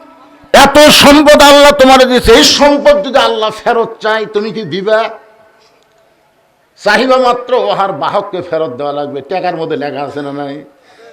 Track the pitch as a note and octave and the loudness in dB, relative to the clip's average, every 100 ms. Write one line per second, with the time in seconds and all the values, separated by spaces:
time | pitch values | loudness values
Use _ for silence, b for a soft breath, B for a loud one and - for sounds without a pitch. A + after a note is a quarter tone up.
0 | - _ _ _ - A#3 C#4 D4 D4+ - | -20 _ _ _ -2 0 4 4 4 4
1 | C#4 D4 D4 D4 C#4+ C#4+ C#4+ C#4+ C4 C4+ | 4 4 4 4 6 6 4 4 4 4
2 | B3+ B3 - B3 D4+ - C#4+ C#4+ D4 D4 | 4 2 4 4 4 2 2 2 2 0
3 | C#4 B3 A3+ A3+ G#3+ G#3+ A3 A#3 A3 - | 0 -2 0 -2 -6 -4 -4 -2 -4 -6
4 | G#3+ A3 G#3+ G#3 A3 F#3+ F3+ F3+ G3 A3 | -4 -4 -4 -6 -6 -10 -8 -6 -2 -2
5 | A3 - _ _ _ _ _ _ _ _ | -2 -10 _ _ _ _ _ _ _ _
6 | _ _ _ _ _ _ _ _ G3 G#3+ | _ _ _ _ _ _ _ _ -2 0
7 | C4 C4 B3 A#3+ - B3 G3+ F3+ G3 D3 | 0 0 0 -2 -4 -4 -2 -4 -4 -4
8 | D#3 G3 G3+ - - D#3+ D#3+ C3+ C#3+ C#3+ | -4 -6 -6 -10 -6 -6 -6 -8 -8 -6
9 | C#3+ C#3 C3 F#3 F3+ D#3+ D#3 D3 C#3+ C3+ | -8 -10 -8 -6 -6 -6 -6 -6 -8 -8
10 | C#3 C3+ C#3+ C#3 C#3+ C#3+ - _ b b | -10 -10 -10 -10 -12 -12 -18 _ b b
11 | b | b